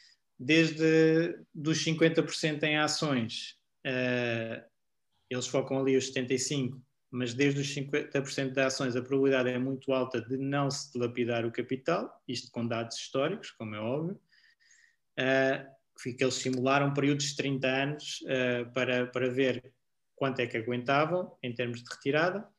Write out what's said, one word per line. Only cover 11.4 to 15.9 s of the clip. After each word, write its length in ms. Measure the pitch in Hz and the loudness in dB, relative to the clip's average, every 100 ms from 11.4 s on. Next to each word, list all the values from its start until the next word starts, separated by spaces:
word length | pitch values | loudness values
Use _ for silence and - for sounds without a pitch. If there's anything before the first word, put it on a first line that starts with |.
| 117 | -2
o 60 | |
capital, 680 | 123 123 135 - 180 247 - - | -4 -4 -4 -2 -2 -2 -12 -10
isto 240 | 120 - | -10 -8
com 160 | 120 117 | -6 -4
dados 300 | 113 117 - | -2 -4 -8
históricos, 560 | - 135 151 208 - | -6 -2 -2 -4 -10
como 220 | - 107 | -12 -10
é 60 | 107 | -6
óbvio, 400 | 110 143 165 208 _ _ _ _ _ _ _ _ _ - | -4 -4 -4 -8 _ _ _ _ _ _ _ _ _ -4
eh, 500 | 131 135 135 135 - - _ | 2 4 2 0 -6 -20 _